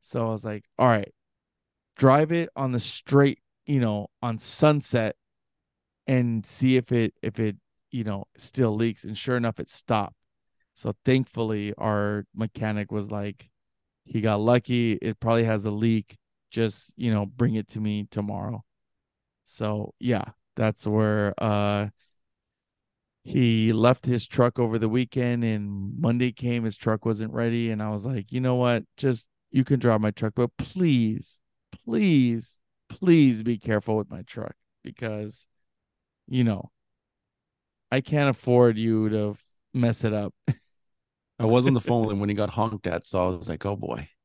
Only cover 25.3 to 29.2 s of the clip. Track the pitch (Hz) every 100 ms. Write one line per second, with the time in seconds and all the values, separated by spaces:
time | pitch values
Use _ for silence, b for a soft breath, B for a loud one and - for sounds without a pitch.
25.3 | 120 117 110 101 101 98 120 147 120 127
26.3 | 117 123 120 113 - - 110 113 107 110
27.3 | 120 117 117 117 107 107 107 107 127 98
28.3 | 127 127 123 123 120 - - 139 117